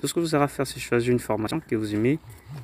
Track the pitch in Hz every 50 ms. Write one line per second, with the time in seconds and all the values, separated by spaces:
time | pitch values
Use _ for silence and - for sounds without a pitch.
0 | - 143 - 175 170 160 156 143 143 143 - - 135 - - 127 - - 123 120
1 | 117 123 123 120 - - 110 107 110 107 - 160 - - 123 110 110 104 104 104
2 | 110 123 147 160 - - - - - - 143 147